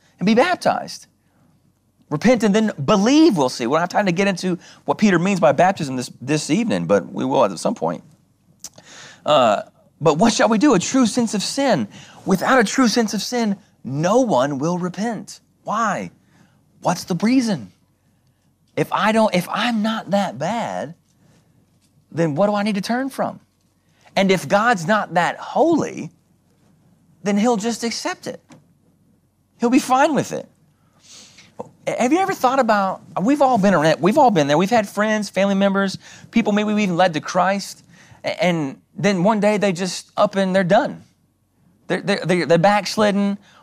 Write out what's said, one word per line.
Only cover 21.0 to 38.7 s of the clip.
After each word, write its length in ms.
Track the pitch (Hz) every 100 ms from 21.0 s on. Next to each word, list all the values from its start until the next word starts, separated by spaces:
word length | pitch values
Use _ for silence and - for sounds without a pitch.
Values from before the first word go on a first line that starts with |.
| _ _ _ _ _ _ _ _ _ _ _
then 240 | 139 165 143
what 120 | 208
do 60 |
I 100 | 208
need 120 | 208 202
to 60 |
turn 280 | - 240 269
from? 300 | - 185 - _ _ _ _ _ _ _ -
And 160 | 190
if 160 | 185 139
God's 400 | 202 233 220 160
not 280 | 214 175 170
that 220 | 160 -
holy, 760 | - 202 311 302 87 64 151 - _ _ _ _ _ _ _ _ _ _
then 140 | 196 208
he'll 200 | 240 233
just 260 | 220 220
accept 440 | 233 - 311 370 -
it. 120 | - _ - _ _ _ _ _ _ _ _ _ _
He'll 120 | 240
be 80 | 254
fine 340 | - 254 311
with 180 | 247 117
it. 160 | 73 - _ _ _ _ _ _ - - - - - - _ -
Have 260 | - 247
you 60 | 330
ever 140 | 381
thought 260 | - 247 269
about, 420 | 233 208 190 170 - -
we've 200 | 196 285
all 160 | 269 240
been 160 | 196
around, 260 | 175 156 147
we've 180 | 170 294
all 120 | 254
been 180 | 185 139
there. 100 | 147
We've 120 | 190
had 180 | 233 202
friends, 420 | 202 214 214 202
family 260 | - 196 196
members, 420 | 196 196 196 - - - -
people 220 | 226 220
maybe 200 | 208 214
we 100 | 214
even 140 | 202 165
led 160 | 185
to 80 | 151
Christ, 640 | - 180 180 202 - - _ - - -
a-, 200 | - -
and 380 | 175 170 139